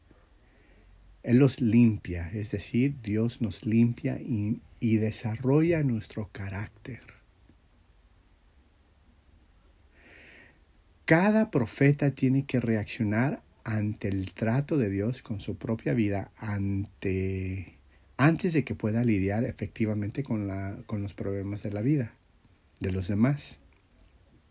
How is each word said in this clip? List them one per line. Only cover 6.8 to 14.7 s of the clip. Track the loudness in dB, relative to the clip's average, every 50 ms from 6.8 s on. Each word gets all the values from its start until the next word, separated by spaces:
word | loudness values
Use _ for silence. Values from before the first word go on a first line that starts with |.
| -16 -14 -14 -16 -16 -20 -20 -20 _ _ _ _ _ -20 -20 _ _ _ _ _ _ _ _ _ _ _ _ _ _ _ _ _ _ _ _ _ _ _ _ _ _ _ _ _ _ _ _ _ _ _ -20 -20 _ _ _ _ _ -20 _ _ _ _ _ -20 -20 -20 -20 -20 -20 -20 -20 -20 -20 -20 _ _ _ _ _ _ _ _ _ _ _
Cada | 4 4 6 6 4 4 4 2 2
profeta | 2 0 0 0 2 4 4 4 4 4 2 0
tiene | 0 2 2 2 2 2 0
que | 0 -2 0
reaccionar | 2 2 0 0 -2 -4 -4 -2 0 0 2 2 0 0 -2 -6 -10 _ _ _
ante | -6 -4 -2 0 -2 -2 -4 -4 -4 -4
el | -2 -2 -4 -6
trato | -6 -4 -2 0 0 0 0 0